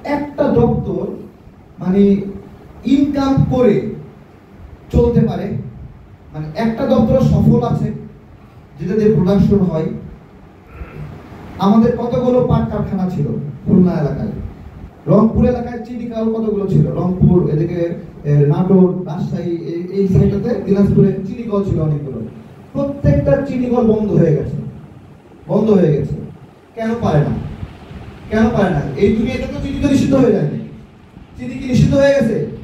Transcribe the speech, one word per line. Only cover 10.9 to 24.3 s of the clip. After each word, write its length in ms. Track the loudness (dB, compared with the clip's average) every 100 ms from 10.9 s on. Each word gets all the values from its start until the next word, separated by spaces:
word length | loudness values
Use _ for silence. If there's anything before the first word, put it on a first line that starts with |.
| -14 -16 -16 -20 -20 -18 -2
আমাদের 380 | 2 4 4 2
কতগুলো 500 | -2 0 2 2 2
পাট 240 | 2 0
কারখানা 380 | -4 -4 -2 -4
ছিল 160 | -2 -4 -4 -8 -10 2
খুলনা 260 | 4 4
এলাকায়, 400 | 2 -2 -4 -6 -8 -12 -14 -20 -18 -20 -14 2
রংপুর 380 | 4 4 4 2
এলাকায় 400 | 0 -4 -10 -12
চিনিকল 480 | -10 -8 -4 -2
কতগুলো 340 | -2 -2 -2 0
ছিল, 240 | 2 2
রংপুর, 580 | 0 -4 2 4 4 2
এদিকে, 460 | 0 -2 -2 -4 -6 -12 -12
এ, 100 | 0 2 4
নাটোর, 580 | 2 2 4 4 2 -6
রাজশাহী, 460 | -8 -6 -6 -4
এই, 360 | -6 -6 -8 -6
এই 160 | -2 2
সাইডটাতে 540 | 4 4 0 -2 -4
দিনাজপুরে 520 | 0 2 4 4 4 2 -6
চিনিকল 360 | -8 -4 -2
ছিল 160 | -2 -2
অনেকগুলো, 400 | 0 -2 -6 -10 -10 -14 -20 -20 -10
প্রত্যেকটা 720 | -6 -4 -2 2 2 2 0 0
চিনিকল 380 | -4 0 2 2
বন্ধ 240 | 2 2
হয়ে 240 | 2 4